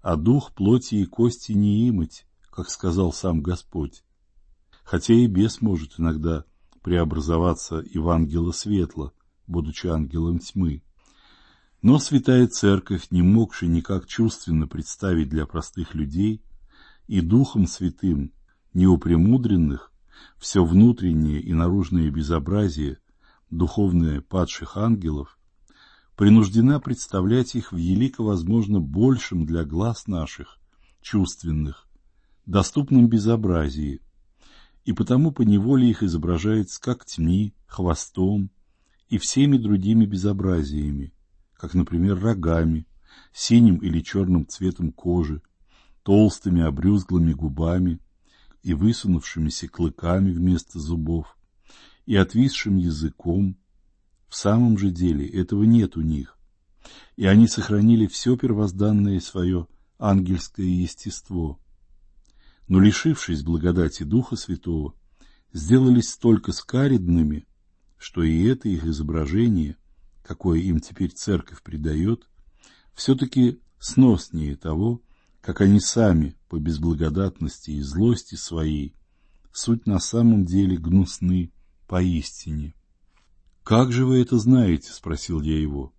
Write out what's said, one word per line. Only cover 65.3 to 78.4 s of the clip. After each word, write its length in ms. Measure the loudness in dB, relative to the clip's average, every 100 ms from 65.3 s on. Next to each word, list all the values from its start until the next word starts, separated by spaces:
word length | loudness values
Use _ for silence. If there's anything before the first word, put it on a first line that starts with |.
| _ _
сделались 560 | -12 2 4 6 4 2
столько 420 | -2 2 2 2
скаредными, 920 | -8 -4 -2 2 0 2 2 2 -2 -10 _ _ _ _ _
что 260 | -14 -4
и 220 | 0 2
это 240 | 2 0 -2
их 160 | -4
изображение, 920 | -4 -6 -4 -4 -2 0 0 0 -2 -8 _ _ -20 _
какое 380 | -18 -8 -2 0
им 200 | 0 -2
теперь 300 | -4 -6 -6
Церковь 520 | -6 -4 -4 -4 -18
придает, 680 | -14 -8 -6 -2 -2 -4 _ _ -20 _ _ _ _
все-таки 680 | -10 -2 0 0 2 2 0 _ _
сноснее 760 | -6 4 4 4 -2 -8 -6 -8
того, 440 | -6 -4 -2 -4 _ _ _ _
как 220 | -12 2
они 180 | 4 4
сами 560 | 4 2 4 4 0 -6 _
по 80 | -6
безблагодатности 1120 | -4 -4 -2 -2 -2 -2 -4 -4 -8 -8 -12
и 100 | -10
злости 540 | -6 0 0 0 -6
своей 600 | -16